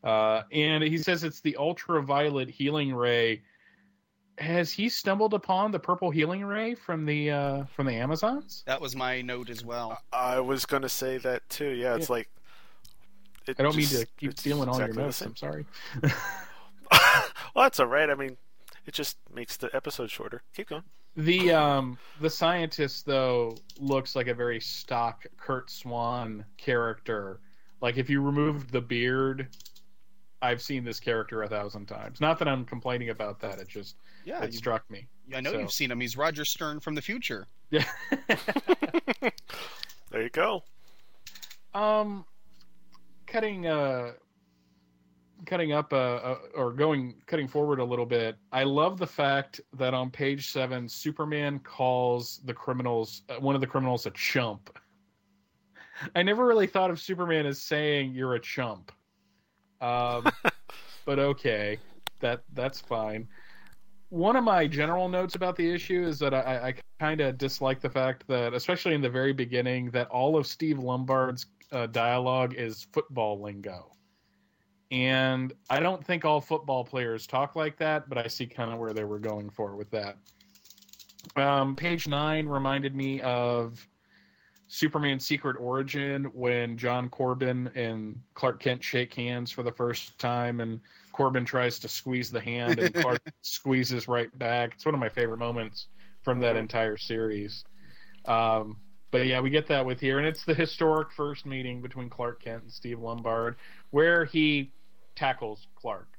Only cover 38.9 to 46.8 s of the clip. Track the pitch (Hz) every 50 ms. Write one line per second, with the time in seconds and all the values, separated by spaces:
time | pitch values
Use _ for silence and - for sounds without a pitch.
38.9 | - 349 - - 240 - - 233 - - - - - - - - - - - -
39.9 | - - - - - 110 113 123 - 156 180 214 220 175 - - - - - -
40.9 | - - - - - - - - - - - - - - - - - 202 208 214
41.9 | 214 214 214 208 202 196 175 - - - - - - - - - - - - -
42.9 | - - - - - - - - - 226 220 214 208 185 175 165 156 151 143 135
43.9 | 131 127 120 120 113 - _ _ _ _ _ _ _ _ _ _ _ _ _ _
44.9 | _ _ _ _ _ _ _ _ _ - 175 - 185 175 170 156 147 151 151 -
45.9 | 147 135 127 123 123 120 - 127 127 127 - - - - 131 120 120 135